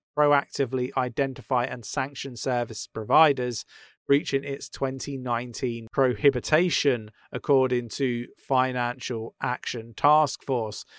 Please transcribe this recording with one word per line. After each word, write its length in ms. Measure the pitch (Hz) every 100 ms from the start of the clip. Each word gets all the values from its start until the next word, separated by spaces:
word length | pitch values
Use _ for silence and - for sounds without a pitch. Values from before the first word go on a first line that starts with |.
| _ -
proactively 720 | 147 143 - - 127 131 123 -
identify 640 | 127 117 135 127 - 127
and 220 | 123 127 117
sanction 500 | - 131 139 139 123
service 520 | 139 123 117 110 -
providers 760 | 110 107 139 160 127 123 113 - - - _ -
breaching 360 | 143 147 139
its 240 | 143 135 -
twenty 500 | - 135 135 139 135
nineteen 720 | 127 117 123 120 127 117 113
prohibition, 1200 | - 131 113 143 127 - 156 180 - 147 120 110 _ _
according 580 | 127 - 135 131 123 120
to 380 | - 131 120 123 -
Financial 960 | - 131 127 127 120 123 - 117 113 -
Action 520 | 135 123 - 123 113 110
Task 480 | 147 151 147 -
Force. 400 | - 127 110 - -